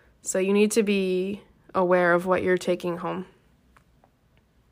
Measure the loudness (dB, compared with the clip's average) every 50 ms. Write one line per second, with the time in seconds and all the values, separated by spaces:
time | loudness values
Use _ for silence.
0 | _ _ _ _ -10 -6 -4 -2 0 2 2 2 2 2 2 2 2 2 0 0
1 | 0 -2 -2 -2 -4 -4 -6 -10 -14 _ _ _ _ -6 -2 0 2 2 4 4
2 | 4 4 2 2 2 0 -2 0 0 0 0 0 0 -2 -4 -2 -4 -6 -6 -6
3 | -8 -8 -8 -8 -10 -14 _ _ _ _ _ _ _ _ _ _ _ _ _ _
4 | _ _ _ _ _ _ _ _ _ _ _ _ _ _